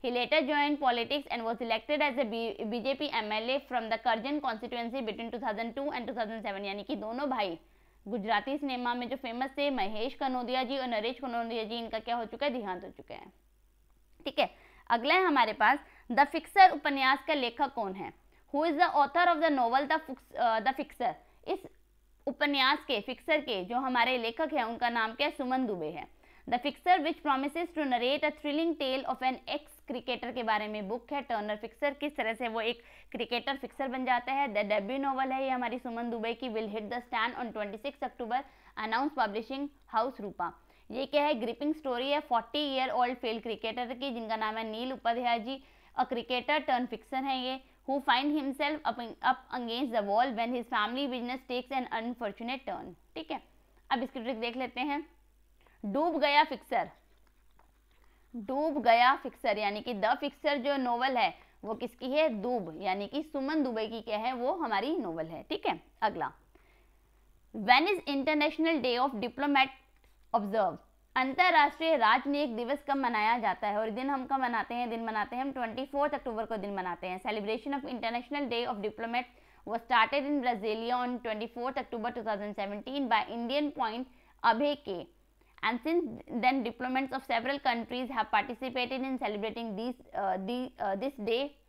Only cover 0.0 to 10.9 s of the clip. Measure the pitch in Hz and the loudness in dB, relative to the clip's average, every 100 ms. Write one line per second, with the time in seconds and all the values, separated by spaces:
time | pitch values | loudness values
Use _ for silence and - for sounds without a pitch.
0 | 247 240 233 302 269 294 294 294 269 233 | -2 -2 2 2 4 2 2 2 2 2
1 | 233 294 277 240 226 233 233 226 - 294 | 0 -2 -2 -4 -4 -4 -2 -2 0 2
2 | 294 247 240 226 226 - 220 240 226 269 | 2 2 0 0 -4 -4 -4 -2 -2 -2
3 | 294 233 214 214 220 269 269 247 226 226 | -2 -2 -2 -2 0 -2 -2 -4 -2 -2
4 | 226 226 240 294 277 220 240 240 233 254 | 0 0 0 -2 -2 -6 -6 -6 -4 -4
5 | 220 208 233 233 240 208 233 220 277 254 | -4 -6 -6 -4 -4 -4 -4 -4 -4 -4
6 | 233 233 220 226 214 196 202 202 190 208 | -6 -4 -4 -4 -6 -6 -6 -8 -6 -6
7 | 214 233 285 254 202 165 - - - _ | -4 -4 -4 -2 -2 -4 -12 -20 -20 _
8 | - 202 202 233 262 285 285 247 240 247 | -8 -6 0 0 0 -4 -4 -2 -2 -2
9 | 247 254 247 233 269 262 285 262 202 220 | -4 -6 -6 -4 -4 0 0 0 -2 -2
10 | 240 269 269 254 240 254 247 269 254 | -4 -2 -2 -2 -2 -2 0 -2 -2